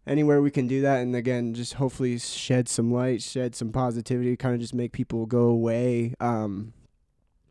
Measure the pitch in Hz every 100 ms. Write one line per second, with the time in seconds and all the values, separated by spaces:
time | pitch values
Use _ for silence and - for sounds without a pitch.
0 | - 143 151 143 143 143 123 135 139 135
1 | 123 123 120 123 120 117 120 - 135 -
2 | 127 120 - - - 127 120 - 117 120
3 | 127 120 - 135 127 117 113 120 127 117
4 | 110 127 123 123 131 120 117 123 120 -
5 | 127 117 113 123 120 117 117 113 123 120
6 | 117 123 120 117 107 98 110 - _ _
7 | _ _ _ _ _